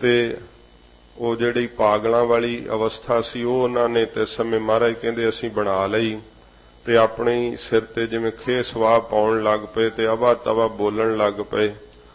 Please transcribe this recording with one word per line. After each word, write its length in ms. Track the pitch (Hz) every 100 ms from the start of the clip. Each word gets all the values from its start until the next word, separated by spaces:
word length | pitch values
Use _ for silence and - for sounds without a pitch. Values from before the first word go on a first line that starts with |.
ਤੇ 360 | 123 120 117 - - - - - - - - -
ਉਹ 180 | 117 117
ਜਿਹੜੀ 300 | 120 120 120
ਪਾਗਲਾਂ 580 | - 107 107 113 117
ਵਾਲੀ 420 | 120 117 120 120 -
ਅਵਸਥਾ 520 | 110 110 - - 117
ਸੀ, 220 | 113 123
ਉਹ 200 | 120 127
ਉਹਨਾਂ 260 | 123 123 120
ਨੇ 160 | 117
ਤੇ 220 | 110 110 110
ਸਮੇਂ," 340 | - 113 110
ਮਹਾਰਾਜ 320 | 107 113 117
ਕਹਿੰਦੇ, 360 | 113 117 117 113
"ਅਸੀਂ 220 | - 117
ਬਣਾ 360 | 104 104 95 98
ਲਈ।" 340 | 110 113 107 - - - - - - -
ਤੇ 100 | 117
ਆਪਣੇ 540 | 110 - 120 120 120
ਹੀ 60 | 117
ਸਿਰ 240 | - 113
ਤੇ 260 | 110 117 113
ਜਿਵੇਂ 260 | 113 113
ਖੇ 300 | 107 - 127
ਸਵਾਹ 380 | 117 117 110 117
ਪਾਉਣ 420 | 113 107 107 110
ਲੱਗ 180 | 107 107 104
ਪਏ 160 | 110 113
ਤੇ 160 | 113 110
ਅਵਾ 280 | 113 123
ਤਵਾ 320 | 117 113 110 113
ਬੋਲਣ 500 | 104 104 107 110 110
ਲੱਗ 160 | 104 101 101
ਪਏ। 240 | 107 107 104 - - -